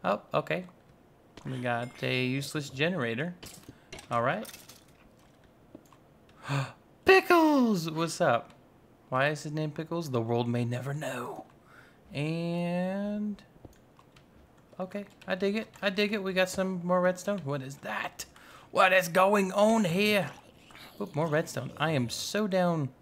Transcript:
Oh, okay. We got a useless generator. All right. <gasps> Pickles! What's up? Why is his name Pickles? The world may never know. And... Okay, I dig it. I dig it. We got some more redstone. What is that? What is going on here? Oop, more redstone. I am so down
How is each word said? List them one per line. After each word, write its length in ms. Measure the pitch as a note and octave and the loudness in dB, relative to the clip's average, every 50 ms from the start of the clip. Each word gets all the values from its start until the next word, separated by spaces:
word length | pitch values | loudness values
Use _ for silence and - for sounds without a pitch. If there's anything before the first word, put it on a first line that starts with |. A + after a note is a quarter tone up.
| - | 0
Oh, 160 | F3+ G3 - - - - | 0 -2 -2 -4 -4 -4
okay. 320 | D3 D3 - D#3 F3 F3+ - - _ _ _ - _ _ _ _ _ _ _ _ - - | -4 -2 -2 -6 -6 -6 -12 -20 _ _ _ -20 _ _ _ _ _ _ _ _ -16 -12
We 140 | C#3+ C3 B2+ | -10 -8 -4
got 300 | B2 B2 A#2+ A#2 B2 B2 - - | -2 -2 -2 -2 -4 -8 -8 -6
a 240 | - B2+ B2+ B2+ B2+ | -4 -2 0 0 0
useless 440 | B2+ C3 C#3 C#3 - - D#3 C#3+ C#3 | 0 -2 -4 -6 -6 -6 -8 -8 -8
generator. 640 | C3+ C3 D3 E3+ F#3+ E3+ B2 A#2 A2+ A#2+ D3+ F3 F3 - - - - - - - - - - _ - - - - | -4 -2 -2 0 0 -2 -2 -2 -2 -4 -6 -6 -8 -12 -16 -18 -18 -20 -20 -20 -20 -20 -20 _ -20 -20 -10 -4
All 100 | B2 A#2 | -2 0
right. 240 | A#2 C3 E3 G#3 A3+ - - - - - - - - - - _ - - _ _ - - _ _ _ - _ _ - _ - - _ _ - _ _ _ _ _ _ _ - - - - | 0 0 -2 -2 -6 -12 -16 -18 -20 -20 -20 -20 -20 -20 -20 _ -20 -20 _ _ -20 -20 _ _ _ -20 _ _ -20 _ -20 -20 _ _ -20 _ _ _ _ _ _ _ -20 -18 -8 -4
<gasps> 160 | C#3 C#3 C3 - - - _ _ - _ _ | -4 -4 -4 -6 -10 -20 _ _ -20 _ _
Pickles! 840 | - F#4+ F#4+ F4 - F4+ E4+ D#4+ D#4 D4 C#4 B3 A3+ G#3+ F3+ D#3 E3 | 6 6 6 8 6 6 6 6 6 6 6 4 4 2 0 -2 -4
What's 300 | D#3 D#3 E3 D#3+ D#3 - | -2 -2 -2 -2 0 2
up? 320 | F3 D3 A#2+ A2+ - - - - - - - _ _ _ - _ _ - | 4 4 4 2 0 -6 -20 -20 -20 -20 -20 _ _ _ -20 _ _ -4
Why 200 | B2+ B2+ C3+ D3 | 0 2 2 2
is 140 | D#3 C#3+ - | 0 -2 -6
his 100 | D#3 D3 | -6 -4
name 160 | D#3 D#3 D3+ | -4 -4 -4
Pickles? 400 | C#3 E3 D#3+ D#3+ E3 E3+ E3 C#3+ | -6 -8 -8 -6 -6 -6 -4 -2
The 100 | B2+ A#2 | -2 -2
world 300 | A2+ A2+ A#2+ A#2+ A#2+ A#2+ | 0 0 0 0 0 0
may 160 | A#2+ A#2+ A#2+ | 0 -2 -2
never 280 | A#2+ B2 A#2+ B2 C#3 C#3+ | -2 -4 -6 -6 -6 -6
know. 520 | D3+ D3+ C3+ B2+ B2 A#2+ - - - - - - - _ _ - - - - _ _ _ - | -6 -6 -6 -6 -6 -8 -10 -10 -12 -16 -18 -20 -20 _ _ -20 -20 -20 -20 _ _ _ -12
And... 1300 | F#3+ C3+ D3 D#3 D#3+ E3 E3+ E3+ E3+ F3 F3 F3 F3 F3+ F3+ F#3 F#3+ G3 G3+ G#3 G#3 G#3+ G#3 G#3 G3+ - - - _ - - - - - _ _ _ - _ - _ - - _ _ - - _ _ _ _ _ - - | -8 -6 -4 -4 -4 -4 -4 -4 -4 -2 -2 -2 -2 -2 -2 -2 -4 -4 -4 -4 -4 -4 -4 -6 -8 -10 -14 -20 _ -20 -20 -20 -20 -20 _ _ _ -20 _ -20 _ -20 -20 _ _ -20 -20 _ _ _ _ _ -12 -12
Okay, 260 | F#3 F#3 - G#3 G3+ - - _ - | -12 -10 -10 -12 -12 -12 -18 _ -6
I 80 | - F#3+ | -6 -4
dig 200 | F3+ G3+ G3 G3+ | -2 0 -2 -2
it. 120 | A3 G#3+ - - - | -2 -6 -8 -12 -4
I 80 | - G3+ | -4 -2
dig 240 | F#3+ G3 G#3 G3+ G#3+ | 0 0 0 0 0
it. 100 | G#3 F#3+ | -2 -4
We 100 | F#3+ F#3 | -2 2
got 160 | F#3 F#3 F#3 | 2 0 0
some 320 | - - F#3+ F#3 F#3+ F3+ E3+ | 0 -2 -2 -2 -2 -4 0
more 160 | F3+ F3+ F3+ | 0 2 4
redstone. 400 | F3+ F3+ F3+ F3+ - - G#3 G3 D3 | 4 2 0 0 -4 -4 -4 -4 -4
What 160 | C3+ C#3+ D3 | -6 -6 -6
is 160 | C3 C3+ C#3 | -6 -10 -14
that? 480 | - - - - - - - - - - - - - - - - - - - | -12 -10 -8 -6 -6 -6 -8 -8 -12 -16 -16 -16 -20 -20 -20 -20 -20 -20 -4
What 200 | - - G3 F#3 | 2 4 6 8
is 160 | F#3 F#3 F3 | 6 6 4
going 460 | E3+ E3 F#3 F#3 G3 G#3 G#3 G3 F#3 F#3 | 4 4 4 6 6 6 4 2 2 4
on 320 | G3+ G#3 A3 A3+ A3+ G#3 | 4 6 6 6 4 4
here? 460 | E3 E3 F#3+ G#3 G#3 G#3 G3+ E3 C#3 - - - - - - - - - - - - - - | 2 2 2 2 2 2 2 0 -2 -8 -14 -20 -20 -20 -20 -20 -20 -20 -20 -20 -20 -10 -10
Oop, 160 | - - - | -10 -6 -2
more 120 | C#3+ D#3+ | -2 -2
redstone. 440 | E3 D3 D3+ E3 D#3+ - B2 A#2+ - - | 2 2 0 0 -2 -6 -8 -8 -8 -4
I 140 | - D3+ D#3+ | -2 -2 0
am 180 | D#3+ C3+ B2 A#2 | 2 0 0 -2
so 380 | - - - - - G#3 A3 | -4 -8 -8 -4 -2 -2 -2
down 420 | G#3+ F#3 F#3 F3+ F3 E3+ D#3+ C#3+ B2+ - _ | 0 2 2 2 2 2 0 -2 -4 -8 _